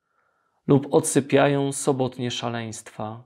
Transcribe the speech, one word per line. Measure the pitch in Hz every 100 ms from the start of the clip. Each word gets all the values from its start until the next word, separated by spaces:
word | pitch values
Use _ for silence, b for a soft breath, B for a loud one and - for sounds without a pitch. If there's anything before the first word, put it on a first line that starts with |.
| _ _ _ _ _ _ -
lub | 143 139
odsypiają | 165 - 143 139 135 143 143 139
sobotnie | 135 - 135 131 - 120
szaleństwa. | - 120 117 113 104 - - 107 113